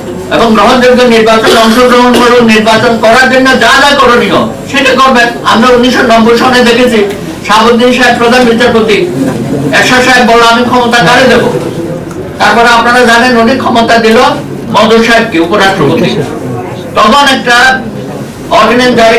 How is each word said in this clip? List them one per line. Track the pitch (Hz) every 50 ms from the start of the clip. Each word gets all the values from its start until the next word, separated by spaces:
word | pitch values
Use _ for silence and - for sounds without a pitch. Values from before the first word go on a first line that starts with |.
| - - - - - - 202
এবং | 214 226 226 214
গ্রহণযোগ্য | 208 202 240 262 247 247 247 247 247 247 233 226
নির্বাচন, | 220 220 220 220 226 - 180 185 226 226
অংশগ্রহণ | 226 226 247 247 247 247 254 247 247 240 233
করুন, | 240 233 247 247 233 220 220
নির্বাচন | 214 214 226 220 214 247 233 226 220 226
করার | 220 233 254 247 247
জন্য | 262 262 262 254 247 220
যা | 226 226 - -
যা | 285 285 285 277
করণীয় | - - 247 240 - - - 240 226 - - - - -
সেটা | 262 269 - - - -
করবেন। | 131 185 247 240 233 - - - - 151
আমরা | 180 220 247 262 247
উনিশশো | 240 247 247 - - 247 233
নব্বই | 226 226 220 233 233 226
সনে | - 247 247 247 226 233
দেখেছি, | 226 254 247 226 226 214 202 196 196 - - 165 - - -
শাহাবুদ্দিন | - 208 220 220 233 240 226 247 254 247
সাহেব | 262 262 240 233 233
প্রধান | 240 226 254 247 247 226
বিচারপতি, | - 247 247 214 220 226 - 214 202 175 - - - 135 - - - - - - - 139 - - - -
এরশাদ | - - 254 247 247
সাহেব | 254 247 247 240 220
বলল, | 226 233 233 233
"আমি | 233 247 240 226
ক্ষমতা | 247 247 240 226 233 233 165
কারে | - 247 262 262 254
দেব?" | 226 220 220 233 - - - - - 165 170 170 254 - - - - - - - - -
তারপরে | 196 196 208 233 233 247 233
আপনারা | 233 233 240 247 254 247 233
জানেন | 233 233 247 254 247 226
উনি | 226 240 269 - -
ক্ষমতা | - 233 226 226 220 226 226 220
দিল | 220 226 247 277 294 294 - - - - - - - -
মধু | - 220 220 226 220 226
সাহেবকে, | 233 226 226 226 - 165 165 165
উপরাষ্ট্রপতি। | - 202 202 196 190 190 165 147 135 165 - 180 - - 160 131 - - - 131 127 123 - - - - - - - - -
তখন | - 196 269 285 277 277 262
একটা | - - 240 240 247 254 254 247 247 233 - - - - - - - - - - - - - - -
অর্ডিন্যান্স | - 220 233 247 254 247 233 226
জারি | 226 226 226